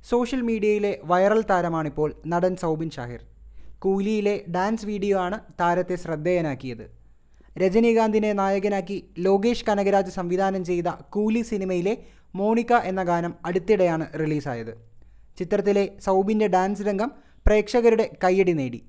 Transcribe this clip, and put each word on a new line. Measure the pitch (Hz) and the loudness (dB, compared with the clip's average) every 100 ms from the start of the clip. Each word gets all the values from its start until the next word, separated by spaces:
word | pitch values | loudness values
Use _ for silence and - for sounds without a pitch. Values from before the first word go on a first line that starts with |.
| - | 0
സോഷ്യൽ | 240 240 262 233 | 0 0 -2 -2
മീഡിയയിലെ | 220 208 208 202 - 151 | 0 2 2 0 -4 0
വൈറൽ | 180 196 220 220 | 2 4 2 2
താരമാണിപ്പോൾ | 185 170 165 156 143 151 - 160 | 0 0 -2 -4 -2 -4 -4 -4
നടൻ | 175 180 180 | 0 0 0
സൗബിൻ | 170 156 165 | -4 -4 -6
ഷാഹിർ. | 147 120 117 - - - - - - | -8 -12 -14 -18 -20 -20 -18 -18 -6
കൂലിയിലെ | 190 196 196 214 202 208 - | -2 0 0 0 0 -2 -4
ഡാൻസ് | 180 196 226 208 | -2 -2 -2 -4
വീഡിയോ | 208 196 196 | -4 0 0
ആണ് | 180 220 - - | 0 -6 -12 -2
താരത്തെ | 175 175 180 175 | 0 2 -2 -6
ശ്രദ്ധേയനാക്കിയത്. | 170 156 160 180 156 127 131 113 92 - - - _ - - - | -4 -4 0 0 0 -6 -10 -12 -16 -20 -20 -20 _ -20 -20 0
രജനീകാന്തിനെ | 185 208 233 226 220 214 214 202 | 2 4 4 4 2 2 0 0
നായകനാക്കി | 196 196 208 196 180 202 - - | 0 0 -2 -4 -6 -10 -10 -4
ലോകേഷ് | 185 196 226 233 - | 2 2 2 0 -2
കനകരാജ് | 202 196 196 185 185 | 0 2 2 0 -6
സംവിധാനം | 175 180 196 190 175 | -4 0 0 -2 -2
ചെയ്ത | 175 170 - - | -2 -2 -6 -8
കൂലി | 202 214 226 233 | -2 0 0 -2
സിനിമയിലെ | 208 190 180 180 240 - - - 185 | -4 -2 -2 -2 -4 -8 -20 -14 -2
മോണിക്ക | 208 226 233 240 190 | 0 0 4 2 2
എന്ന | 190 180 | -2 0
ഗാനം | 170 170 175 170 | 0 -2 -8 -4
അടുത്തിടെയാണ് | 180 180 208 180 160 156 151 | -4 2 4 4 2 -4 -4
റിലീസായത്. | 156 151 139 120 113 110 - - - - - - | -2 -2 -4 -8 -10 -14 -20 -20 -20 -20 -20 -12
ചിത്രത്തിലെ | 180 208 202 202 196 - | -2 0 2 2 0 -4
സൗബിൻ്റെ | - 190 196 220 214 | 0 2 2 2 4
ഡാൻസ് | 180 190 202 208 | 2 2 -2 -2
രംഗം | 196 240 - - - | -2 -4 -6 -20 0
പ്രേക്ഷകരുടെ | - 214 208 240 233 226 214 - | 4 4 4 2 4 4 0 0
കയ്യടി | 185 185 180 165 | 2 4 2 2
നേടി. | 127 117 | -4 -8